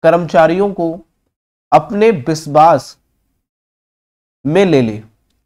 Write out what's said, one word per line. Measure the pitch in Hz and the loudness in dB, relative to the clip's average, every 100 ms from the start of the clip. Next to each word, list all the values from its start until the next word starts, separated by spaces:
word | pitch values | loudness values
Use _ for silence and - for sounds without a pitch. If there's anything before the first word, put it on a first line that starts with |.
कर्मचारियों | 165 170 165 175 160 180 202 | 0 0 0 2 2 0 -4
को | 190 170 170 - _ _ _ _ _ - | -4 -8 -8 -16 _ _ _ _ _ 0
अपने | 151 151 202 220 | 0 0 -2 0
विश्वास | 190 127 156 147 147 165 147 - - _ _ _ _ _ _ _ _ _ _ _ _ _ _ | 0 -4 -8 -2 2 2 2 -4 -20 _ _ _ _ _ _ _ _ _ _ _ _ _ _
में | 135 165 | -4 0
ले | 196 147 | 2 2
ले। | 113 107 - _ _ _ | 0 -6 -16 _ _ _